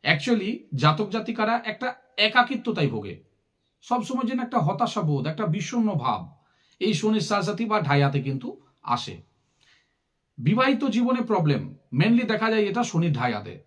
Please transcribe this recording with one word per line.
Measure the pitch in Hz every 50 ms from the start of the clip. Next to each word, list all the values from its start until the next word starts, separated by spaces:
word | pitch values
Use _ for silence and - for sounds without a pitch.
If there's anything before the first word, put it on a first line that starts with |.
| -
Actually | 143 165 147 - 247 233 214 190 208 277 339 - _ 156 127
জাতক | 147 151 156 180 214 196
জাতিকারা | 185 226 - - 220 226 214 214 233 240 - 220
একটা | 208 - - - - - _ _ _
একাকিত্বতায় | - 208 214 214 247 240 240 269 220 - 240 214 185 147 127 -
ভোগে, | 107 101 95 82 - _ _ _ _ _ _ _ _ _ _ _ _
সবসময় | - - 247 247 214 - 262 247 254 226
যেন | 262 247
একটা | 240 240 262 240
হতাশা | 151 - - - 240 - - 214
বোধ, | 175 151 147 135 120
একটা | 151 156 147 214
বিষণ্ণ | 170 156 202 160 - 247 240 220 214 190
ভাব | 143 120 127 110 101 87 - - _ _ _ _ _ _ _ _ _
এই | 185 - -
শনির | 151 214 214 220 214 160 -
সাড়ে | 208 202 180 202
সাথে | 208 175 233
বা | 214 214 208
ঢাইয়াতে | 165 135 143 143 143 139 143 139 120
কিন্তু | 135 135 131 - - - - _ _ _ _ - - 120
আসে। | 117 - - 90 - - _ _ _ _ _ _ _ _ _ _ _ _ _ _ _ _ _ _ _ _ _ _
বিবাহিত | - 117 151 214 247 254 269 277 214 285 247 208
জীবনে | 247 240 247 254 240
প্রবলেম, | 220 - 214 185 165 147 139 110 - - - - _ _ 123 131
mainly | 175 220 233 240 - 214
দেখা | 220 - 220 226 220
যায় | 220 208 196
এটা | 175 240 240
শনির | - - 165 170 170 143 117
ঢাইয়াতে। | 127 123 107 104 101 90 87 - -